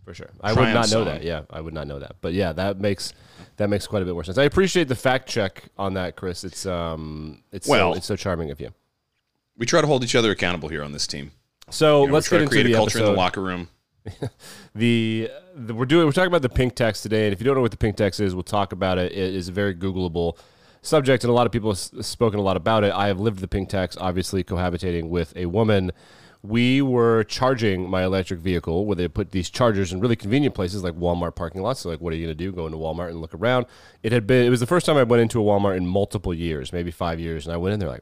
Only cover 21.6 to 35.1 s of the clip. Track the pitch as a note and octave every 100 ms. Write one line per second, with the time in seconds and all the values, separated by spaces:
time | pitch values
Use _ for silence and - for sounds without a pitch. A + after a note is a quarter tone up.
21.6 | G#2+ F#2+ - - G#2 - A#2 G2+ G2 F#2
22.6 | E2 A2 G2+ F#2 G2+ F#2 A2 F#2+ F#2 G2+
23.6 | F#2+ G2 F#2 - F#2 F2+ F2+ G2 F2+ F2
24.6 | F2+ E2+ F#2 E2+ D#2+ E2+ E2 - F2+ F#2+
25.6 | A2 G2+ F#2 - - - - _ G2 A2+
26.6 | B2 C3+ C#3 B2 A#2 A2+ G#2+ - B2+ C3
27.6 | A2+ F#2 F#2 F#2+ F#2 F#2+ F#2 F2+ F2 F2
28.6 | E2+ E2 G#2 F2+ F2 - G2 F#2+ F2 -
29.6 | A#2+ G2 F#2 F2+ A#2+ A2+ G2 C3 C#3 A2+
30.6 | F2+ G2+ F2+ E2 F2 F2 E2+ - E2+ F2+
31.6 | G2+ C3+ F2 D#2+ E2+ D#2+ E2 D#2 F#2 F2+
32.6 | D#2+ D#2+ D#2+ E2 F2 E2 D#2+ D#2+ A2 B2+
33.6 | B2 - - _ A2+ A#2+ G2+ B2+ A#2+ B2
34.6 | A#2+ F3 E3+ D3+ A#2